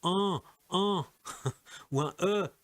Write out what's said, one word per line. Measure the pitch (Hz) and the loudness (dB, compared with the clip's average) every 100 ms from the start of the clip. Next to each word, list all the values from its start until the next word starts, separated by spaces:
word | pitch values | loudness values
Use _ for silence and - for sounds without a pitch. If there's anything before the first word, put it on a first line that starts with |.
en, | 170 190 202 170 - _ _ | 2 2 2 0 -6 _ _
en. | 180 202 196 - _ | 0 2 0 -2 _
<laughs> | - - 135 - - - - | -16 -6 -6 -8 -18 -20 -4
Ou | 135 | -2
un | 147 - | -2 0
e | 185 208 170 _ | 0 0 -2 _